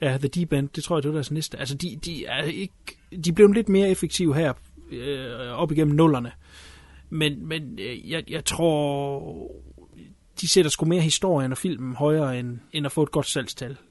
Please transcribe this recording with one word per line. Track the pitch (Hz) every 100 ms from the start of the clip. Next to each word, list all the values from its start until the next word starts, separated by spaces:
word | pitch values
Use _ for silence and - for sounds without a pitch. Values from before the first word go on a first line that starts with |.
Ja, | 139 135
The | 143
Deep | 175 170
End, | 143 139
det | -
tror | - 160
jeg, |
det | 143
var | 156
deres | 131
næste. | 151 - -
Altså, | 131
de, | 139 175 117
de | 170 160 -
er | 131
ikke, | 156 170 190 - - - _ 180
de | 165
blev | 170 208
lidt | 214 220
mere | 190 196
effektive | 185 165 - 170
her, | 143 156 123 - - -
øh, | 120 135 135 131 120 123
op | 123 160
igennem | 151 151 147
nullerne. | 160 131 120 - - - - - - - -
Men, | 160 151 143 160
men, | 160 135 113
øh, | 104 120 -
jeg, | 160 -
jeg | 156
tror, | - - 165 151 147 143 143 139 - - - - - - - - - - _ -
de | 165
sætter | 190 151
sgu | - 160
mere | 175
historien | 160 - 190 151 131
og | 131
filmen | 190 120 127 127
højere, | 147 156 139 123
end, | 123 120 -
end | 156 143
at |
få | -
et | 147
godt | 147 -
salgstal. | 143 117 - 123 135 _